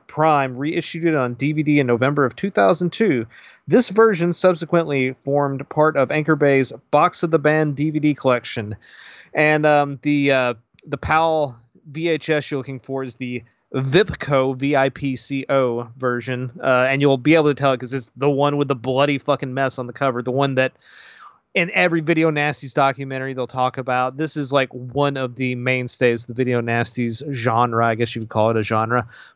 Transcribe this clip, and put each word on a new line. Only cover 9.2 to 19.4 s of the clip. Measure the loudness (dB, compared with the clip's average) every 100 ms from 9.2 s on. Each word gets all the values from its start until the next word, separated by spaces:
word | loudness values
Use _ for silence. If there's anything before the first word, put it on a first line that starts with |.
| -8
And, | 0 2 4
um, | 4 2 2 -4
the, | -2 0 2
uh, | 2 0 -4 _ _ -10
the | -8
pal | 0 2 2 0 -2 -6 _ _ -16
V | -6 -2
H | -2 0
S | -2 -2
you're | -8
looking | -8 -12
for | -10 -8
is | -8 -10
the | -8 -8 -12 _ _ -4
Vipco, | 2 2 2 -2 0 2 2 -2
V | 0 2
I | 0
P | -2 -6 -6
C | -6 -8 -2
O | 0 2 -2 -6 -6
version, | -4 -4 -4 -6 -6 -4
uh, | 0 2 2
and | 2
you'll | 2 2
be | 4 4
able | 4
to |
tell | 2 0
it | 0
'cause | -4
it's | -8 -10 -4
the | -2
one | 2 0 0
with | -2
the | -2
bloody | -2 0 2 0
fucking | 0 -2